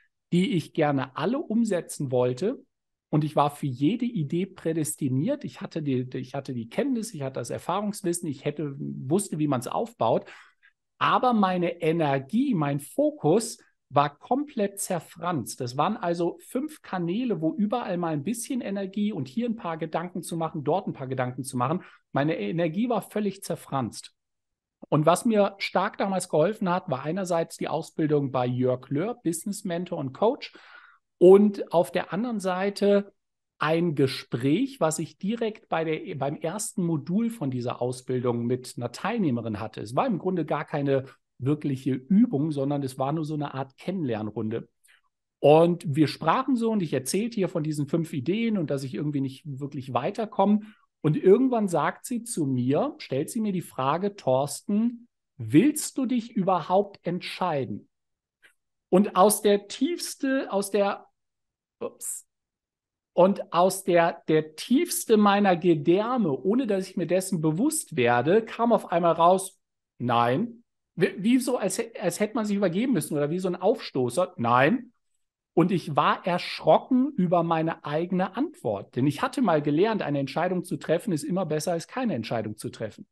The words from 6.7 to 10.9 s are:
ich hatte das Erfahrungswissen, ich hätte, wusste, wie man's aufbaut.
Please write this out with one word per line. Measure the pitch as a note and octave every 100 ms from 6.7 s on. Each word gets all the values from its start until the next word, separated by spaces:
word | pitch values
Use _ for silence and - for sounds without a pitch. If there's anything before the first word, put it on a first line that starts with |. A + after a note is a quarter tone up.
| - C#4 A#3+ G#3
ich | D3+
hatte | C3+ C3+
das | A#2+
Erfahrungswissen, | C#3 - F3+ G#3 G3 F3 F3 E3+
ich | C3 D#3
hätte, | D#3 D3+ C#3
wusste, | C#3+ C#3 C3 F3+ - D#3+
wie | D3+
man's | C3 B2
aufbaut. | - A3+ - A2 D#3+ - - - _ _ _ _